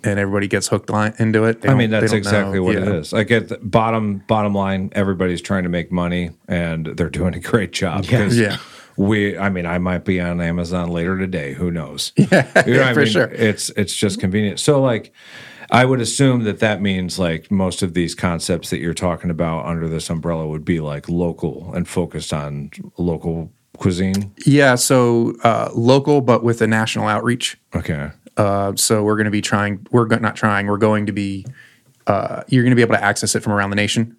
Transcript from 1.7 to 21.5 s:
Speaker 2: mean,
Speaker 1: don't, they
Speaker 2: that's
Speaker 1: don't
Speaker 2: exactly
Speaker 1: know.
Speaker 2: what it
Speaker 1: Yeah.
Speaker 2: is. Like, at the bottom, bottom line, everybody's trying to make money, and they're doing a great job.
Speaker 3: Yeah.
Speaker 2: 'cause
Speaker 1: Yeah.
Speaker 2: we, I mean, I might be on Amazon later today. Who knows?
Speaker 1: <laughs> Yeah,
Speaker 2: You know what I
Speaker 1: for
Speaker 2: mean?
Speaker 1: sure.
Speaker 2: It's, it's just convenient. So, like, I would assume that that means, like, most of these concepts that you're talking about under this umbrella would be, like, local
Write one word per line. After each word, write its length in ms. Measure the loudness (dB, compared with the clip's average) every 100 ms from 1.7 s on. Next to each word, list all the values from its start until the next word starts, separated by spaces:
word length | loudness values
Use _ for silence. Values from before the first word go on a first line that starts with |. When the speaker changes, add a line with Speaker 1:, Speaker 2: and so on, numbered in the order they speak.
| 4
Speaker 2:
mean, 160 | 4
Speaker 1:
don't, 80 | 2
they 80 | 2
Speaker 2:
that's 40 |
Speaker 1:
don't 60 | 0
Speaker 2:
exactly 400 | 2 0 2 0
Speaker 1:
know. 60 |
Speaker 2:
what 120 | 2 0
it 80 | 0
Speaker 1:
Yeah. 80 | -2
Speaker 2:
is. 180 | -2
Like, 160 | -2 2
at 200 | 2 0
the 100 | -8
bottom, 640 | 0 2 2 0 -2 -4 0
bottom 260 | 0 2 0
line, 340 | 0 -2 -2
everybody's 480 | -2 -2 0 -2 -2
trying 220 | -4 -2
to 60 | 0
make 220 | -2 -2
money, 400 | -2 -2 -2 -4 -10 -6
and 400 | -4 -2 -4 -6
they're 220 | -4 -4
doing 260 | -2 -2 -4
a 40 |
great 320 | -2 0 0
job. 340 | -4 -4 -2 0
Speaker 3:
Yeah. 180 | 2
Speaker 2:
'cause 120 | 2 2
Speaker 1:
Yeah. 200 | 2 -2 -10 -20 -18 -2
Speaker 2:
we, 400 | 0 2 0 -2
I 120 | -2
mean, 160 | -2 -2
I 120 | -2
might 260 | -2 -2
be 160 | 0 -2
on 220 | 0 -2
Amazon 480 | -2 -2 -2 -4 -2
later 280 | -2 -2 -2
today. 360 | -4 -4 -6
Who 180 | -4 -4
knows? 400 | -4 -6 -8 -4
Speaker 1:
<laughs> 40 | 2
Yeah, 280 | 4 4 4 2 4
Speaker 2:
You 60 |
know 60 | 4
what 60 | 4
I 40 |
Speaker 1:
for 60 | 2
Speaker 2:
mean? 100 | 2
Speaker 1:
sure. 140 | 2 0
Speaker 2:
It's, 360 | 2 0 0 -4 -4
it's 180 | -4 0
just 240 | -2 0
convenient. 400 | -2 0 -2 0
So, 220 | 2 4
like, 320 | 2 0 -6 _ -20 -20 -20 -20 0
I 140 | 4 4
would 160 | 2
assume 420 | 0 2 4 4
that 160 | 0 0
that 220 | 0 0
means, 360 | 0 0 -2 -2
like, 320 | -2 -2 -2
most 320 | 0 0 -2
of 120 | -2
these 200 | 0 -2
concepts 580 | -2 -2 -2 -2 -4 -2
that 80 | -6
you're 140 | -4
talking 360 | -2 -2 -2 -4
about 340 | -2 -2 -4 -4
under 220 | -4 -4
this 220 | -6 -6
umbrella 360 | -6 -4 -4 -4
would 160 | -6 -2
be, 160 | -2
like, 260 | -2 -8 -4
local 640 | -2 -2 -2 -6